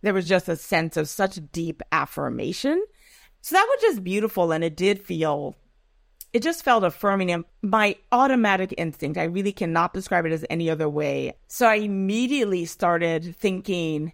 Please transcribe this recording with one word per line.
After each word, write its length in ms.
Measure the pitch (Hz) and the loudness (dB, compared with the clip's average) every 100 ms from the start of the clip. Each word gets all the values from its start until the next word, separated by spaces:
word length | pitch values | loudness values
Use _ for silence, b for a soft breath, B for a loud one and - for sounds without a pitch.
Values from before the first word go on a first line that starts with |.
There 120 | 208 | 2
was 140 | 190 170 | 0 2
just 200 | 185 - | 2 2
a 80 | 165 | -6
sense 400 | - 175 165 160 | -2 0 0 -2
of 120 | 151 | -4
such 300 | - 190 190 147 | -2 -2 -2 -10
deep 300 | 170 165 160 - | -6 -6 -8 -4
affirmation. 920 | 156 139 - 139 120 107 180 262 330 427 b b b b b | -2 -2 -4 -6 -4 -6 -4 -2 -2 -4 b b b b b
So 140 | - | 0
that 120 | 370 466 | 2 2
was 120 | 554 | 4
just 240 | 440 247 | 2 0
beautiful, 480 | 180 196 214 - 170 | -2 -2 -2 0 0
and 100 | 160 | 2
it 140 | 165 156 | -2 0
did 240 | 190 202 | 0 0
feel, 560 | - 170 156 147 143 - _ _ _ _ _ _ - | -4 -2 -2 -2 -6 -12 _ _ _ _ _ _ -2
it 100 | 240 | 0
just 200 | 294 339 | 0 -2
felt 220 | - 233 | 4 4
affirming. 460 | 185 - 202 196 185 | 4 0 0 0 0
And 140 | 170 - _ | -2 -6 _
my 340 | 208 214 208 - _ | 0 4 2 0 _
automatic 600 | 240 269 254 220 190 190 - | 4 4 4 4 2 0 -4
instinct, 400 | 165 - 143 170 | -6 -4 -6 -2
I 60 | |
really 280 | 165 175 196 | -2 -2 -4
cannot 420 | 196 170 165 175 | -2 -2 0 0
describe 320 | 190 190 175 165 | -2 -2 0 0
it 60 | |
as 120 | 160 160 | -2 -2
any 180 | 160 165 | -2 -2
other 200 | 156 156 | 0 -2
way. 460 | 147 147 139 135 - _ | -2 -2 -2 -4 -10 _
So 180 | - 240 | 2 4
I 100 | 214 | 4
immediately 880 | 208 196 190 220 247 285 214 180 | 0 -2 0 0 0 2 0 0
started 720 | 170 - 180 170 170 165 170 170 | -4 -2 0 2 0 -2 -4 -4
thinking 760 | 208 185 196 175 165 151 156 | -2 -2 -4 -2 -2 -2 -6